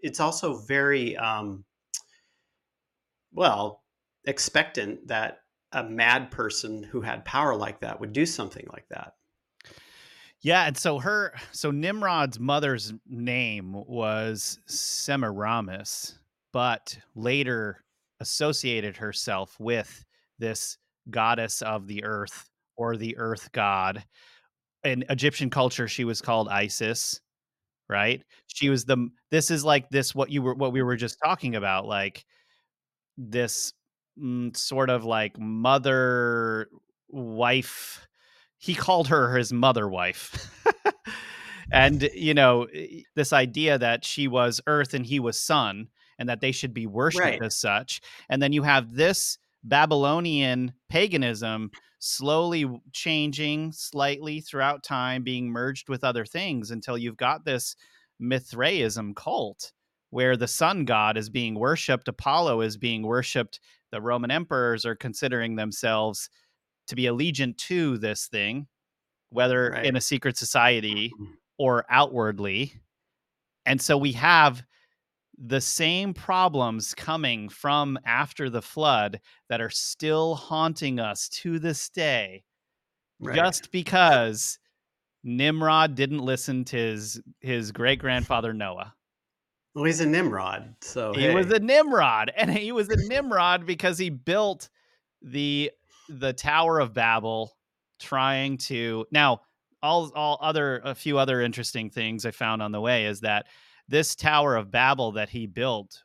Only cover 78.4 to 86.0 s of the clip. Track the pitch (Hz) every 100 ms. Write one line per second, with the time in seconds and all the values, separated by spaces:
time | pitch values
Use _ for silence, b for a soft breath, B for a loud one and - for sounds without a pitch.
78.4 | 135 117 - - 151 120 104 104 b b
79.4 | - 117 113 - - - 156 156 165 151
80.4 | - 156 160 156 143 127 110 101 - -
81.4 | 175 165 165 139 - - 156 123 98 95
82.4 | _ _ _ _ _ _ _ - - -
83.4 | 180 170 - 185 170 185 175 135 113 107
84.4 | - - _ _ _ _ _ _ 123 123
85.4 | 147 160 160 160 160 131